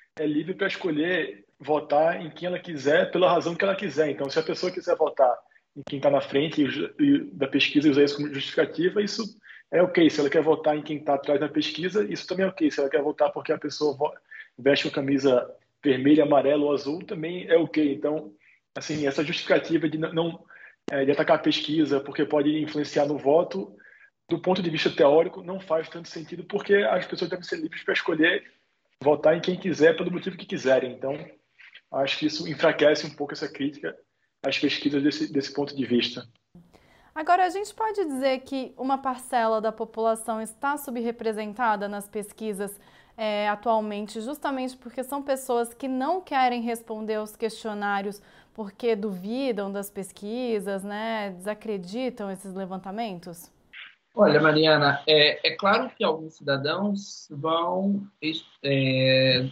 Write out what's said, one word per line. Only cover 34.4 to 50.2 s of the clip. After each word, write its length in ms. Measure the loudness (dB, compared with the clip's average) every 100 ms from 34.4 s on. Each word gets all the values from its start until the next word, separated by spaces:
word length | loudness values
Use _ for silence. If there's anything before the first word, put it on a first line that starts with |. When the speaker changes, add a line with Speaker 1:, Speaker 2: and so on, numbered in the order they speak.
Speaker 1:
às 140 | -4 0
pesquisas 460 | -2 0 -2 2
desse, 280 | 0 0 -2
desse 220 | -4 -4
ponto 220 | -4 -6 -4
de 100 | 0
vista. 400 | 2 0 -4 -16 _ _ -20 _ _ _ _ _
Speaker 2:
Agora, 320 | -4 2 4 4
a 40 |
gente 240 | 0 -6
pode 300 | -4 -4 -2 -4
dizer 340 | 0 0 0
que 340 | -4 -8 -8 -6
uma 200 | -4 -2
parcela 640 | -4 -8 -4 0 2 0
da 100 | -2
população 680 | -4 -8 -2 0 0 -4 -6
está 360 | -6 -6 -4 -4
subrepresentada 1080 | -6 -6 -4 -4 -4 -4 -6 -2 0 0 -2
nas 200 | -6 -8
pesquisas, 720 | -10 -10 -10 -8 -6 -8 -10 _ _ _ -8
é, 300 | -4 -2 0
atualmente, 720 | -2 0 0 0 -6 -8 -8
justamente 560 | -8 -6 -4 -4 -6 -10
porque 280 | -14 -10
são 180 | -8 -6
pessoas 520 | -4 -4 -2 -2 -2
que 140 | -6 -6
não 320 | -2 -2 -2
querem 420 | -2 0 0 0
responder 540 | -4 -6 -8 -8 -4 -4
aos 200 | -6 -6
questionários 880 | -6 -6 -8 -6 -2 -2 -4 -8 -16 -20 _
porque 420 | -12 -12 -4 -2 0
duvidam 760 | -2 -6 -6 -4 -2 -2 -4
das 180 | -6 -8
pesquisas, 920 | -10 -12 -12